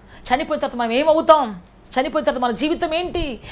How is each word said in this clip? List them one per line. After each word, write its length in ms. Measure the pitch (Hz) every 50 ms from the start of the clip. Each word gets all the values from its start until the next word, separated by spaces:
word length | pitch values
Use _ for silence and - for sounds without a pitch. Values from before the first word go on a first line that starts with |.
| - - - - - - 254
చనిపోయిన 240 | 269 320 311 311 294
తర్వాత 160 | 285 269 254
మనం 160 | 240 240 226
ఏమవుతాం, 720 | 226 254 302 320 302 320 277 330 320 311 269 226 202 175 - - - - - - - 254
చనిపోయిన 260 | - 311 220 302 208
తర్వాత 180 | 294 233 254 247
మన 80 | 240
జీవితం 420 | 233 190 247 311 339 349 349 320 311
ఏంటి, 460 | 330 359 349 - 359 330 294 233 208 - -